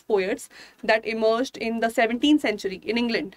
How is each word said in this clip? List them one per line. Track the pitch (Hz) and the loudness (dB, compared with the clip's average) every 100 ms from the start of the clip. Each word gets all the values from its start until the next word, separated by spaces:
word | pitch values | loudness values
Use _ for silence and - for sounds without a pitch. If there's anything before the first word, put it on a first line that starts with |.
| - | -2
poets | 202 190 269 - - - _ 220 | 0 0 -4 -10 -20 -20 _ 0
that | 226 226 | 0 0
emerged | 226 220 226 269 - | 0 2 2 -2 -4
in | 226 226 | -6 -2
the | 226 | -2
seventeenth | 240 226 240 294 302 | 2 0 2 4 4
century | 233 208 190 185 | 2 -4 -6 -8
in | - 240 | -4 -2
England, | 240 208 190 | 0 -2 -4